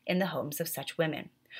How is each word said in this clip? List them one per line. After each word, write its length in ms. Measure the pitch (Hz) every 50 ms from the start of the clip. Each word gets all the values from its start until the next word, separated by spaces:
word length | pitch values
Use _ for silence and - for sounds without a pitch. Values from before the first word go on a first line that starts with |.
| _
in 140 | - 180 180
the 60 | 190
homes 340 | 175 156 135 - 147 143 -
of 80 | 165
such 300 | 165 - 147 135 - -
women. 320 | - 165 160 147 - - - - _ _ _ - -